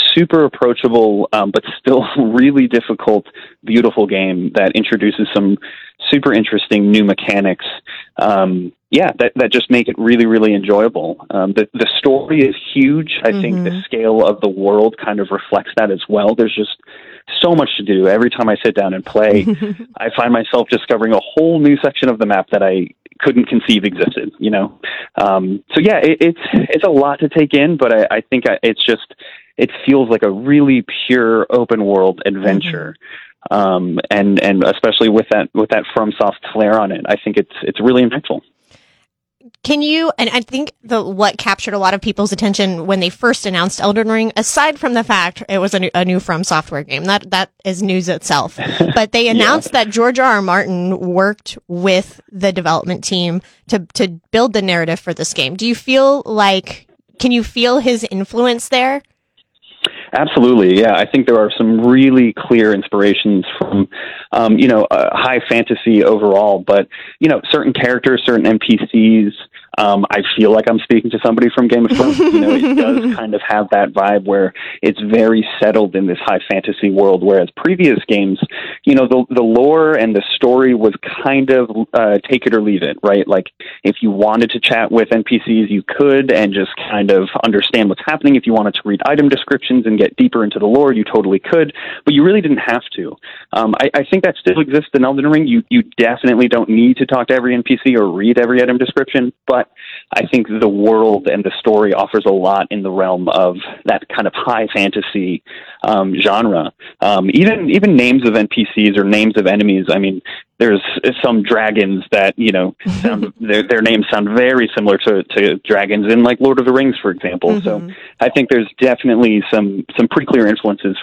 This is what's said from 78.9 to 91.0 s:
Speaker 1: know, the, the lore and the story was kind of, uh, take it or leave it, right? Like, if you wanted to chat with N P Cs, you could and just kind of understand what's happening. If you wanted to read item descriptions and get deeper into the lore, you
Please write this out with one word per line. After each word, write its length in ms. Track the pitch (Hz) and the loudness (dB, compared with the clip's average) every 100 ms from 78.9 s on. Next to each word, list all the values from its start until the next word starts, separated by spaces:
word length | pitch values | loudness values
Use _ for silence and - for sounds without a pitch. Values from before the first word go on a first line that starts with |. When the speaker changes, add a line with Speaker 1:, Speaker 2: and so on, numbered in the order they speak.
| 135 | 2
Speaker 1:
know, 120 | 127 | 4
the, 160 | 127 123 123 | 2 0 0
the 80 | |
lore 500 | 113 117 135 160 156 | 2 4 4 4 2
and 220 | 151 113 101 | 2 0 0
the 80 | - - | -2 0
story 380 | 123 127 131 | 2 4 4
was 200 | 120 110 98 - - | 4 2 0 -10 -6
kind 280 | 135 135 135 | -2 0 2
of, 180 | 131 117 110 110 | 2 0 -4 -2
uh, 240 | 123 110 101 - | 0 2 0 0
take 160 | 127 127 | -2 0
it 60 | 113 | 0
or 60 | |
leave 200 | 104 98 | 0 0
it, 140 | 78 - | -2 -2
right? 240 | 104 101 - | 0 0 2
Like, 180 | 95 - _ - - | -2 -2 _ -20 -6
if 140 | 196 202 | -4 -2
you 80 | 220 | -2
wanted 380 | 196 208 214 117 | 0 0 2 0
to 80 | 120 | 0
chat 320 | - 117 113 | -2 0 0
with 220 | 113 110 | 0 2
N 100 | 117 | 0
P 160 | 107 113 - | 0 -2 0
Cs, 240 | 113 104 | 0 2
you 140 | 104 - | -2 -4
could 440 | - 143 135 135 | 0 2 2 2
and 220 | 113 104 | 0 0
just 180 | 98 95 - - | -2 -6 -8 -8
kind 220 | 107 101 | -4 2
of 180 | 98 95 - | 2 0 -2
understand 460 | 117 101 - 123 104 | 0 0 0 0 0
what's 120 | 92 - | -2 -4
happening. 300 | 156 147 135 | 0 2 2
If 120 | 120 | 2
you 60 | |
wanted 200 | 110 104 - | 0 0 -4
to 60 | 104 | -4
read 160 | 101 - | -2 0
item 240 | 147 143 | 2 2
descriptions 560 | 135 - 135 - 127 110 | 2 -2 -4 0 0 2
and 140 | 107 | 2
get 160 | 101 - | 0 2
deeper 280 | 123 117 | 2 2
into 140 | 104 104 | -2 0
the 60 | 104 | 2
lore, 260 | 127 143 | 4 4
you 100 | 113 | 2